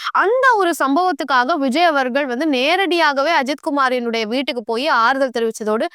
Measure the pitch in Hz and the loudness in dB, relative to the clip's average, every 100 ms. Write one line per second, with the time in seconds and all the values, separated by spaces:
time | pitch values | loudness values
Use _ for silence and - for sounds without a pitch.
0 | - - 359 508 523 440 359 - 269 285 | -4 0 2 2 4 4 2 0 0 2
1 | 370 294 311 262 254 339 269 269 349 285 | 0 -2 0 0 2 0 0 2 2 2
2 | 247 254 285 240 320 254 269 359 381 339 | 0 -2 -2 -2 0 0 0 0 0 2
3 | 311 277 285 330 254 294 320 285 262 254 | 2 2 0 0 0 -4 -4 -2 0 0
4 | 233 226 214 247 285 247 214 226 302 247 | -2 -4 -2 -4 -4 -6 -4 -4 0 2
5 | 226 269 269 233 226 - 214 214 330 | 2 2 0 -2 -4 -4 -2 -2 -2